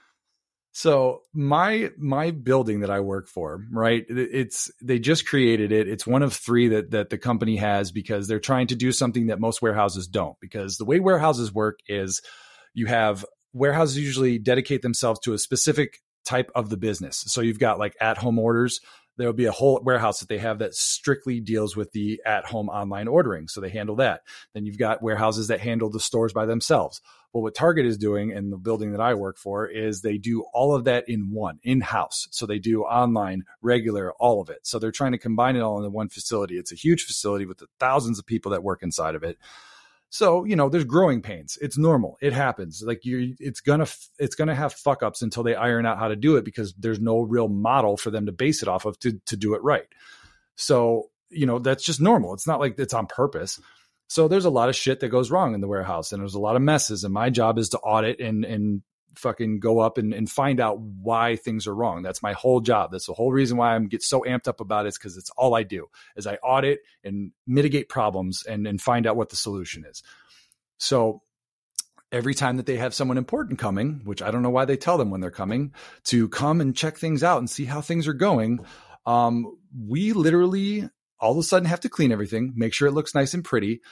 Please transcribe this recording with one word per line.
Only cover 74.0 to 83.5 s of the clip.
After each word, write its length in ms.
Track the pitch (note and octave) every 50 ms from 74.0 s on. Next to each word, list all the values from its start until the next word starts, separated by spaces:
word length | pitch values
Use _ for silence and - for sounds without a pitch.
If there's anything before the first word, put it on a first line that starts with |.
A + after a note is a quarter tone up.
| A2
which 180 | G2 G2+ - F2+
I 80 | G#2
don't 120 | A2 B2 B2
know 80 | B2
why 140 | B2 B2+ C3+
they 120 | C3 C#3
tell 220 | C3 - E3+ F3+ E3
them 120 | B2+ G#2
when 100 | F#2+ F#2+
they're 100 | F#2 F2+
coming, 420 | E2+ - G2 F#2+ A2 B2+ C#3+ C#3+ - - - - - - -
to 240 | - - A#2+ A2+ A2
come 320 | - - C#3 D3 D#3 E3+
and 160 | D#3 C3+ B2
check 200 | - - D#3 D3+
things 280 | - - D#3+ D#3 C3+ C#3+
out 140 | F3 F3 C3+
and 120 | A#2+ A#2+
see 140 | - - -
how 160 | A#2+ C#3+ D3
things 260 | D3 - E3+ E3+ D3+
are 60 | D3+ D3
going, 480 | C3 F3+ G#3 F3+ A#2+ A2 A2 A#2+ A#2+ - - - - - - - - -
um, 520 | A#2 A#2+ A#2+ A#2+ A#2 A#2 A#2 A#2 G#2 - - _ _ C3+
we 360 | B2+ A2+ G#2 A#2+ D#3 G3+ G#3+ A3
literally 760 | G3+ D#3 D#3+ D#3+ F3 F3+ F3+ F#3+ G3 G3 G3+ G#3 G#3 G3+ - - _ _ _ _ -
all 120 | A2+ A2 B2+
of 60 | D#3+
a 40 | D#3+
sudden 240 | - F#3+ F#3 F3+
have 140 | E3 F3 E3+
to 80 | - G#3+
clean 240 | - - D#3+ B2+ A2+
everything, 400 | G2+ G#2 F#2+ A2 A2 A#2+ C3 B2+
make 200 | A2+ A2+ A2+ -
sure 120 | - C#3+
it 60 | C#3+ C#3
looks 220 | D3+ D3 - -
nice 200 | D3 C#3 C3 -
and 100 | F3+ E3
pretty. 360 | -